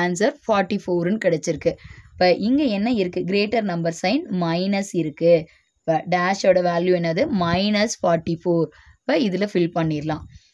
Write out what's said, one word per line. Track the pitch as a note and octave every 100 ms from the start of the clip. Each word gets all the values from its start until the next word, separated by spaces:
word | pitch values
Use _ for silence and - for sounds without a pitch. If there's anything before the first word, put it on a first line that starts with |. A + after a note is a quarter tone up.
ஆன்சர்? | F3 F3 A3+ D4+ -
ஃபார்ட்டி | G3+ F#3+ G3+
ஃபோர்னு | - F3 E3+ G#3+ F#3+
கிடைச்சிருக்கு. | E3 E3+ D#3 E3+ - - - -
இப்ப | - F3+ F3 G3+
இங்க | C#4 C#4+ G3+
என்ன | A3 A#3
இருக்கு? | F3+ F3+ F3
கிரேட்டர் | G3+ G#3 A3+ G#3
நம்பர் | E3+ E3 E3
சைன் | F#3 C4+ F4+ F3+ E3+
மைனஸ் | E3+ F#3+ G3 G3 F3+
இருக்கு. | D#3 D3 E3 E3 D#3+ _ _ _
இப்ப | - G#3 - F3+
டேஷோட | F3+ G3 G3 F#3 F3
வேல்யூ | E3+ F3+ F3+
என்னது? | E3+ E3 D#4 G#3+ E3+
மைனஸ் | F3 G#3 G#3 A3 -
ஃபார்ட்டி | F#3 E3 E3+ E3
ஃபோர். | F3+ E3+ D#3+ - - -
இப்ப | - D#4 A3
இதுல | F#3 G3+
ஃபில் | F#3 E3+ E3+
பண்ணிடலாம். | D#3+ D3+ D3+ D#3 - - _